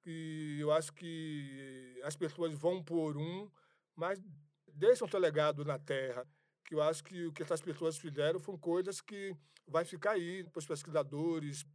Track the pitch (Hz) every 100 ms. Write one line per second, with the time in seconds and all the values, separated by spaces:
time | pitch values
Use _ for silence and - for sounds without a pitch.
0 | 175 165 160 156 151 147 151 156 151 -
1 | 170 165 160 147 139 135 135 131 127 123
2 | 139 147 160 147 165 147 165 185 151 170
3 | 156 143 156 185 208 _ _ _ _ -
4 | 170 196 202 143 - _ _ 147 196 247
5 | 196 202 175 151 151 147 147 143 147 135
6 | 131 123 127 _ _ _ - 151 151 160
7 | - 180 170 147 156 165 175 151 165 151
8 | 165 143 147 175 - 185 170 175 185 196
9 | - 202 196 160 _ - - 160 170 175
10 | 185 214 170 185 170 170 147 147 147 156
11 | 143 143 165 160 147 143 -